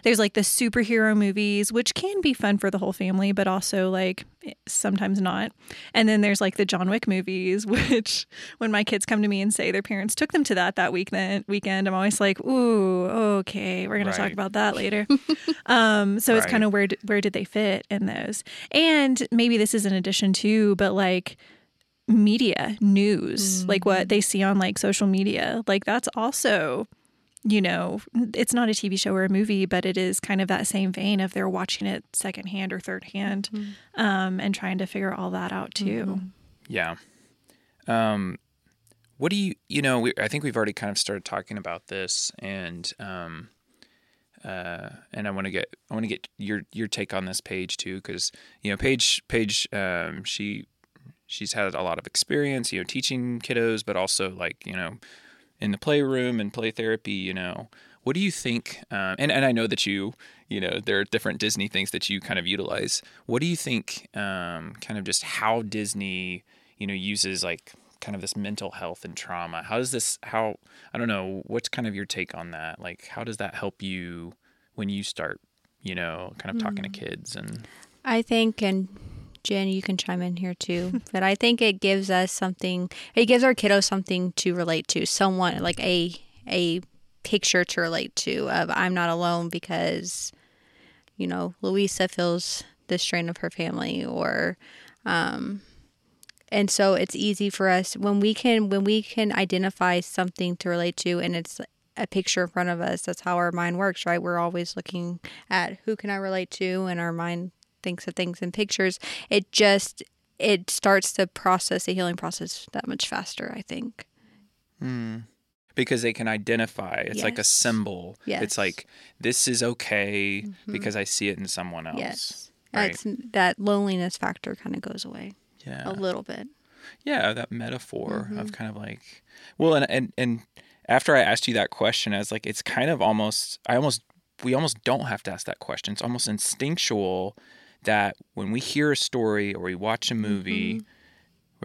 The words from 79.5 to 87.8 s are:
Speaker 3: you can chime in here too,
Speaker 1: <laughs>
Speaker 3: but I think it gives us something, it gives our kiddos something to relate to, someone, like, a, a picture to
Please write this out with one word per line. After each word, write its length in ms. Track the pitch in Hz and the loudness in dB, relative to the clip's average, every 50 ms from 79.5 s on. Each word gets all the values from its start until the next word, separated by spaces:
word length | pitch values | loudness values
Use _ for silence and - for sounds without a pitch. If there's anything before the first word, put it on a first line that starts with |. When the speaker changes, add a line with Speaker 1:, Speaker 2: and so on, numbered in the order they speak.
| 202 196 190 190 | -2 0 0 0
Speaker 3:
you 120 | 190 190 | 0 -2
can 160 | 190 - 190 185 | -2 -2 -2 -4
chime 240 | - - 180 180 | -2 -4 -4 -4
in 160 | 180 180 180 175 | -2 -4 -4 -4
here 160 | 190 180 175 | -4 -4 -6
too, 480 | - - - 175 175 175 185 185 247 - - | -6 -4 -4 -2 -2 -2 -2 -4 -4 -6 -4
Speaker 1:
<laughs> 40 | |
Speaker 3:
but 120 | - 185 190 | -2 0 2
I 120 | 190 196 | 2 4
think 260 | - - 233 240 226 | 4 4 4 4 6
it 200 | 233 220 196 185 | 4 4 4 4
gives 280 | - 196 196 196 190 190 | 2 2 2 2 2 2
us 220 | 190 180 185 185 | 2 4 2 2
something, 580 | - - 190 185 185 - - 185 180 180 180 185 - - - - - | 0 -2 -2 -2 -2 -2 -2 -2 -2 -2 -2 -4 -6 -12 -16 0 2
it 100 | 233 240 | 4 6
gives 180 | 208 254 247 247 | 8 8 8 8
our 100 | 262 254 | 6 6
kiddos 280 | - - 208 202 196 190 | 6 4 6 6 6 6
something 460 | - 202 196 185 - 185 180 180 180 170 | 4 2 0 0 0 0 0 0 0 -2
to 200 | - - 190 175 | 0 0 0 0
relate 320 | 180 170 165 165 160 - - | 0 0 0 0 0 0 -2
to, 160 | - 165 165 | -2 0 0
someone, 540 | - - - 196 190 190 185 185 175 - - | 0 2 4 4 4 4 4 2 2 2 0
like, 180 | 180 175 175 - | 0 -2 -2 0
a, 320 | - 190 180 175 170 175 175 - - - _ - - - | 0 2 2 2 2 0 -4 -8 -16 -20 _ -18 -8 -4
a 340 | 185 180 175 170 165 180 175 - _ _ - - _ _ - | 0 0 2 2 0 -2 -4 -8 _ _ -20 -20 _ _ -4
picture 420 | - - 208 - - - 180 175 | -2 0 0 2 2 2 2 2
to 160 | - - - | 2 0 -2